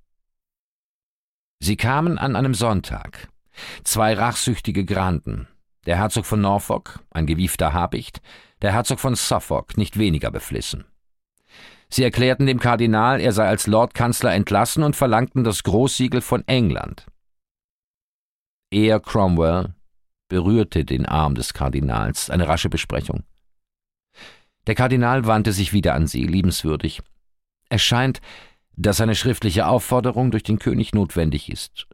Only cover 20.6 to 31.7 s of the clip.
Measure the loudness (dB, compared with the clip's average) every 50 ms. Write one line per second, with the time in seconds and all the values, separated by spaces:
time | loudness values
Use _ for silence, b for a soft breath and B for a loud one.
20.6 | 2 2 0 -2 -2 0 -2 -2 -2 0 0 0 0 0 0 -2 -4 -8 -6 -4
21.6 | -4 -2 -2 -2 -2 -2 -2 -2 -2 -4 -4 -6 -6 -2 0 0 2 2 0 0
22.6 | 0 -2 -4 -2 -2 -2 -2 -2 -4 -4 -6 -8 -8 _ -18 _ _ _ _ _
23.6 | _ _ _ _ _ _ _ _ _ _ B B B B B B B B B _
24.6 | -4 -4 0 2 2 2 4 4 4 4 2 2 2 2 2 2 2 2 0 0
25.6 | 0 0 0 2 2 2 2 2 0 0 0 -2 -2 0 0 2 2 2 0 0
26.6 | -2 -2 -4 -2 -2 -4 -6 -6 -16 _ -20 _ _ _ _ _ _ _ _ _
27.6 | _ -4 -2 0 0 2 2 2 2 0 -2 -4 B B B B B B B B
28.6 | B B B -2 0 0 2 2 2 2 2 0 0 0 -2 0 0 0 2 2
29.6 | 2 2 2 2 2 0 0 0 0 0 0 0 0 0 0 -2 -2 -2 -2 -2
30.6 | 0 0 0 0 -2 0 0 0 0 0 0 0 0 0 0 -2 -6 -8 -12 -12
31.6 | -12 -16